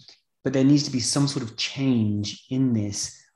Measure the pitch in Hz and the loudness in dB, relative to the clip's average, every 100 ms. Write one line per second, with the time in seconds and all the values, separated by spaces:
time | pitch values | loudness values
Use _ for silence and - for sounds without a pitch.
0 | - - _ _ 135 135 135 147 143 131 | -20 -20 _ _ -2 4 6 4 2 -4
1 | 110 147 139 143 113 - - 131 135 120 | -2 0 0 -2 -8 -8 -8 -2 0 2
2 | 107 104 104 98 - 131 131 113 104 101 | 0 -2 -6 -10 -6 -2 0 0 -2 -6
3 | - - _ | -10 -12 _